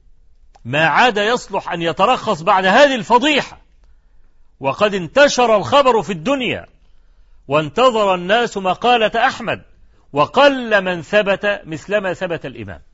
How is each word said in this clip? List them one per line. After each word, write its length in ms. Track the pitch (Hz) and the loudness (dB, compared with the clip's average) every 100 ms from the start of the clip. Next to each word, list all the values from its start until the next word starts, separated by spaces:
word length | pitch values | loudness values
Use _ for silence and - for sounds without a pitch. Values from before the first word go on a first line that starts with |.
| _ - _ _ - - | _ -20 _ _ -20 -18
ما 220 | 117 143 160 | -4 0 2
عاد 300 | 160 247 208 | 4 2 2
يصلح 560 | 208 247 - 190 - | -2 -2 -4 -8 -6
أن 100 | 175 | -6
يترخص 600 | 165 156 208 247 220 165 | -4 0 0 0 -2 -4
بعد 220 | 170 240 | 0 2
هذه 300 | 190 226 294 | 4 4 4
الفضيحة، 680 | 254 175 233 294 269 - - _ _ _ _ _ - - _ - - | 2 2 2 2 0 -4 -14 _ _ _ _ _ -20 -20 _ -20 -6
وقد 340 | 135 - 208 | -6 0 -2
انتشر 640 | 196 165 254 285 - 240 208 | -2 -2 2 4 4 2 2
الخبر 460 | - 277 262 226 | 2 2 4 2
في 100 | 175 | -2
الدنيا، 540 | 170 180 277 220 95 82 _ _ - _ _ _ - - | -6 -2 -2 -2 -6 -10 _ _ -20 _ _ _ -20 -4
وانتظر 640 | 147 151 - 254 220 202 | -2 -2 0 2 2 0
الناس 420 | 185 175 233 233 202 | -2 0 -2 -2 -4
مقالة 720 | 190 175 240 240 208 233 254 | -4 -2 0 0 0 0 -2
أحمد، 360 | - 202 110 - - - _ _ | -2 -8 -8 -10 -20 -20 _ _
وقل 720 | 139 143 240 285 262 233 208 | -2 0 4 2 2 0 0
من 180 | 185 175 | 0 -6
ثبت 600 | 139 208 202 190 208 202 | -2 0 0 -2 -4 -6
مثلما 500 | - 156 - 208 190 | -8 -14 -6 -4 -4
ثبت 320 | 170 185 160 143 | -6 -8 -8 -10
الإمام. 360 | 117 101 85 - | -14 -14 -16 -20